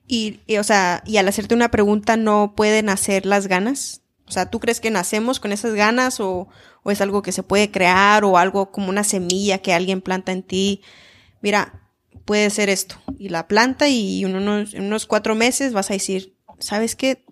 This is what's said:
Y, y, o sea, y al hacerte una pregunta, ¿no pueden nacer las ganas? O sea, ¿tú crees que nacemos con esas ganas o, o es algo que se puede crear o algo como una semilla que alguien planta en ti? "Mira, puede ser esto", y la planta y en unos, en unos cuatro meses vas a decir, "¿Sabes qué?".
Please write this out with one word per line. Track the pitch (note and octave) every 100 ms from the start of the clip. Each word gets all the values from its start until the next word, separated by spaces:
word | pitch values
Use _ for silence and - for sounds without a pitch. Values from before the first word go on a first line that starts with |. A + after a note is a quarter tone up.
| -
Y, | A#3 G#3+ - -
y, | G#3+
o |
sea, | G#3 G#3 F3+ F3 F3+
y | G#3
al | F#3+
hacerte | G3+ G3+
una | A#3 A#3
pregunta, | G#3+ G3+ G#3+ G#3+ A3+
¿no | A3 G#3 G#3 G#3
pueden | G#3+ A3 G#3+
nacer | F#3+ - G3
las | F#3+ G3+ G3
ganas? | F3+ G#3+ C#4 - - _ _ -
O |
sea, | - F#3
¿tú | A3+
crees | A#3 A3+
que | A#3
nacemos | G#3 F3+ G#3+ A#3 C4
con | G#3
esas | G3+ A#3
ganas | G#3+ G#3 A#3+ B3+ B3+
o, | G3 F3+ F#3 _ - _
o | -
es | G3+
algo | G3+ G3+
que | G3
se | F#3+
puede | - G3 G#3
crear | G3+ F3+ F#3 G3+ G#3+
o | G3+ F#3
algo | F#3 F#3+ G3
como | G3+ F#3+
una | G3
semilla | G#3 G3 F3 F#3 G3+ F#3+
que | F#3+
alguien | F3 F#3 F#3+
planta | F#3 F#3 F#3
en | F#3
ti? | F#3 F#3 G3 G3 - - - _ _ -
"Mira, | G#2 G3 - - _ _ _ -
puede | - G#3 G#3
ser | G#3 G3+
esto", | F#3+ - - - F3+
y | G3
la | E3 -
planta | G#3 B3 B3+ D4
y | B3 F#3+ F#3+
en | F#3+
unos, | F#3+ G3+ G#3 G#3
en | -
unos | G3 G#3+ -
cuatro | G#3+ A3 A3
meses | A#3+ A#3+ C#4
vas | G#3+ G3
a |
decir, | G3 - F#3+ F#3+ _ _ -
"¿Sabes | - G#3+ A3+ -
qué?". | C4 C4 _